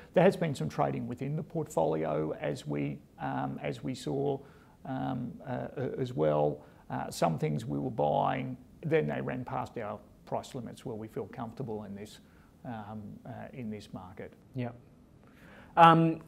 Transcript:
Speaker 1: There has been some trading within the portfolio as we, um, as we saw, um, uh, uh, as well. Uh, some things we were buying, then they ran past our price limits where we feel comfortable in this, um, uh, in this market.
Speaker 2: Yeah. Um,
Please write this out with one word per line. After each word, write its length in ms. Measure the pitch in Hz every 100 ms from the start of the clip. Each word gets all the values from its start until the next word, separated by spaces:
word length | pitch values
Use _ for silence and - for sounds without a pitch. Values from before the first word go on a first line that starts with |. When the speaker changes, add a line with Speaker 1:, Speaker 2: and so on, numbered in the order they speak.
| -
Speaker 1:
There 100 | -
has 140 | 196 196
been 180 | 160
some 140 | 131 151
trading 380 | - 143 135 117
within 300 | 123 139 156
the 60 |
portfolio 880 | 156 160 147 165 156 156 156 151 156 -
as 260 | 151 135 147
we, 320 | 143 143 139 - -
um, 380 | 139 131 135 139
as 200 | 147 131
we 120 | 147
saw, 440 | 127 151 139 143 135 - - - -
um, 480 | - 131 139 127 - - 135
uh, 220 | 127 127 -
uh, 120 | 131 -
as 140 | 123
well. 520 | 139 156 - 73 - - - -
Uh, 200 | 127 -
some 280 | - 165 156
things 260 | 156 147
we 140 | 120 139
were 120 | 135
buying, 680 | 117 147 147 139 135 131 123 - -
then 240 | 147 156 147
they 140 | 131
ran 240 | 135 131
past 340 | 123 131 123 120
our 200 | 104 104 - - -
price 280 | 117 -
limits 300 | 131 107 -
where 120 | 131 107
we 120 | 110
feel 180 | 131 104
comfortable 580 | - 113 - 113 107
in 100 | 101
this, 240 | 101 104 - - - - -
um, 380 | 131 110 104 110 104 107 -
uh, 40 | 110 110
in 180 | 131 110
this 220 | 107 -
market. 400 | 101 92 92 92 - -
Speaker 2:
Yeah. 160 | 127 120 - - - - - - - - - - 170
Um, 440 | 165 165 165 160